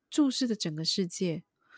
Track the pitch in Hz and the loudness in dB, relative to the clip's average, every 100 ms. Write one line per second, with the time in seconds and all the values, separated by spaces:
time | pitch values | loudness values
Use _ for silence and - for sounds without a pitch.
0 | _ - 285 - 247 208 190 151 160 - | _ 2 2 2 0 0 -2 -2 -2 0
1 | 175 - 180 165 - _ _ | -2 0 -2 -2 -8 _ _